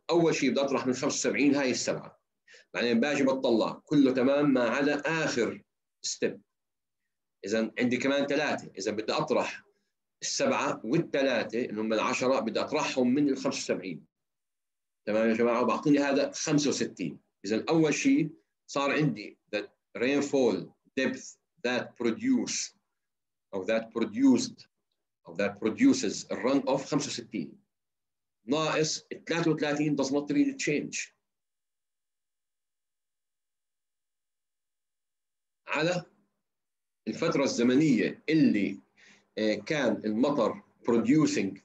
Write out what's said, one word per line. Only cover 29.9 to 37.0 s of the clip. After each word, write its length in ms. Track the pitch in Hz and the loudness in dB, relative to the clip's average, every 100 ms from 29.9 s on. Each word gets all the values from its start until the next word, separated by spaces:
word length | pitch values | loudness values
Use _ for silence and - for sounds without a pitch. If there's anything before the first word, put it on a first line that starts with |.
| 139 | 0
does 80 | 131 | 0
not 160 | 143 147 | -2 0
really 240 | 143 139 131 - | 2 2 0 -2
change. 440 | 143 - - - _ _ _ _ _ _ _ _ _ _ _ _ _ _ _ _ _ _ _ _ _ _ _ _ _ _ _ _ _ _ _ _ _ _ _ _ _ _ _ _ _ _ _ _ _ - | -2 -4 -10 -12 _ _ _ _ _ _ _ _ _ _ _ _ _ _ _ _ _ _ _ _ _ _ _ _ _ _ _ _ _ _ _ _ _ _ _ _ _ _ _ _ _ _ _ _ _ -6
على 380 | 117 160 175 - _ _ _ _ _ _ _ _ _ | -2 0 -2 -6 _ _ _ _ _ _ _ _ _